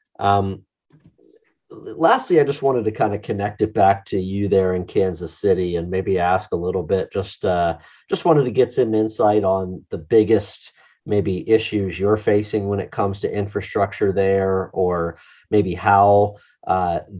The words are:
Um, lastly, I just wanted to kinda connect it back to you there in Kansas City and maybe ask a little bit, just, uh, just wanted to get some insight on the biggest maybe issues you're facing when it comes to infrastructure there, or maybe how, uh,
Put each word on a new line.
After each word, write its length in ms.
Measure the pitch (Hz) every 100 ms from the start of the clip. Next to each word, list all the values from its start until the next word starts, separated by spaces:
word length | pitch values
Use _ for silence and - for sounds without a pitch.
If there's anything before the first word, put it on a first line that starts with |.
| _ -
Um, 460 | 101 101 98 101 _ _ _ _ _ _ _ _ _ _ -
lastly, 720 | - - - 165 254 - 170
I 60 | 139
just 160 | 143
wanted 240 | 135 127 107
to 60 |
kinda 280 | 110 110 104
connect 420 | - 101 104 104
it 120 | 107
back 320 | 110 98 98 -
to 140 | 101
you 280 | 92 98 101
there 280 | 98 92 92
in 100 | 87
Kansas 520 | 104 95 85 85 -
City 380 | 101 92 90 85
and 160 | 87
maybe 280 | 92 98 92
ask 340 | 87 92 -
a 20 | 85
little 280 | 90 92
bit, 280 | 80 95 87
just, 320 | 98 95 -
uh, 340 | 98 87 85 78 - _ -
just 140 | 190
wanted 220 | 175 151 127
to 60 |
get 200 | 107 120
some 240 | - 117 110
insight 480 | 110 - 107 104
on 420 | 98 95 92 92 -
the 80 | 92
biggest 760 | 80 113 104 107 101 - - _ _ _ -
maybe 440 | 104 92 90 -
issues 480 | 110 - 104 95 82
you're 200 | 101 110
facing 500 | 110 104 104 107 101
when 120 | 101
it 120 | -
comes 280 | - 101 98
to 140 | -
infrastructure 800 | 101 98 101 - 107 98 - 101
there, 580 | 95 95 98 95 95 95
or 440 | - 90 87 85 82 - _ -
maybe 240 | 107 92
how, 600 | 82 107 101 101 101 104 - _ _ -
uh, 320 | 92 87 85 -